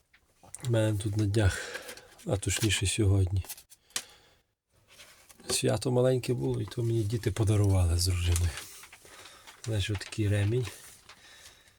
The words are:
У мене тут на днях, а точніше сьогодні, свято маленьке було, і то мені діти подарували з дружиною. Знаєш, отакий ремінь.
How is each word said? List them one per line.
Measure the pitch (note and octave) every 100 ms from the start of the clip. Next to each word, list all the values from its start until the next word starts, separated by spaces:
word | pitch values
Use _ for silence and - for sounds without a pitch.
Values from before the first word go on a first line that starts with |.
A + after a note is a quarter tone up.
| _ _ _ _ - - B2
У |
мене | A2+ A2 G#2
тут | G#2+ G#2
на | G2+
днях, | G#2+ G2 - - - - - - - G3
а | G#2
точніше | - - A2 - F#2+
сьогодні, | - G2+ G2 F2+ F#2+ - - - - _ - - - _ _ _ _ _ _ _ - - - - - -
свято | - B2+ A2+ C3
маленьке | B2 B2+ B2+ B2
було, | B2+ C3+ A#2+
і | G#2
то | -
мені | A#2 A2+
діти | G#2 A#2+ A2
подарували | - G#2 G#2 G2+ F#2+ F2 F2
з | F2+
дружиною. | F2+ F2 F2 E2+ - - - - - - - - - - - A#2
Знаєш, | G#2+ F#2
отакий | G2+ - - G#2
ремінь. | G#2 G2+ A#2+ A2+ - - - - - - - - - _